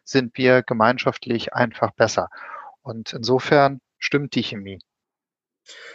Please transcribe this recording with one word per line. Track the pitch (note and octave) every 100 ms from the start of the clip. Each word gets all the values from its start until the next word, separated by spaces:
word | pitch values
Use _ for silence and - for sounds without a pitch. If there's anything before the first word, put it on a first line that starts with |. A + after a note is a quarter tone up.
sind | - C3+ A#2+ -
wir | B2+ B2+
gemeinschaftlich | - A2+ B2 B2 C3+ - - A#2 -
einfach | A#2 A#2+ - G#2+
besser? | - A2+ - - - - - - -
Und | - A2+ G#2+
insofern | - A2 B2+ - D3 C#3 C3+ _ -
stimmt | - C#3+ C#3+ C3
die |
Chemie. | - G#2+ G2 F#2+ _ _ _ _ _ _ _ _ - - -